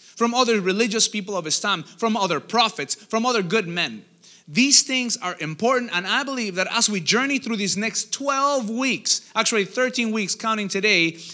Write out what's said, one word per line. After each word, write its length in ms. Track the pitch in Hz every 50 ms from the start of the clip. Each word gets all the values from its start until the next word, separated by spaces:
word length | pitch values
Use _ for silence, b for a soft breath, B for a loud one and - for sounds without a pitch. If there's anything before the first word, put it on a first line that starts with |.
| B B B
from 180 | B 233 233 233
other 260 | 247 254 233 233 208
religious 480 | 185 185 185 202 233 240 196 226 214 -
people 300 | - 214 196 190 202 185
of 80 | 165
his 140 | 156 143 -
time, 240 | - 208 196 170 151
from 340 | - - - 226 226 214 220
other 220 | 202 190 170 143
prophets, 560 | 123 - - 226 233 220 - - 143 131 -
from 320 | - - - - 226 226 254
other 160 | 247 226 190
good 240 | 165 175 226 208 165
men. 360 | 170 180 165 139 113 107 - - _ _ B B B B B
These 380 | B 147 170 254 277 277 - -
things 320 | - 262 262 247 240 - -
are 200 | - 180 175 -
important, 520 | 160 151 156 147 208 233 262 247 240 233 -
and 120 | 175 170
I 180 | 185 208 247 277
believe 320 | 262 269 254 233 202 180
that 120 | 180 185 180
as 200 | - 226 220 214
we 100 | 208 190
journey 400 | 160 - - 226 262 277 285 254
through 160 | - 233 233
these 220 | 202 202 190 - 190
next 340 | 214 226 - - - -
twelve 580 | - - 277 277 277 269 277 285 285 269 240 202
weeks, 600 | 226 233 262 269 226 147 - - - - - - -
actually 280 | 214 226 220 240 220 196
thirteen 480 | 180 - 254 254 254 247 247 233 226
weeks 240 | 214 220 208 170 -
counting 320 | - - 226 220 214 208 190
today, 500 | - 196 190 214 208 175 165 165 160 B B B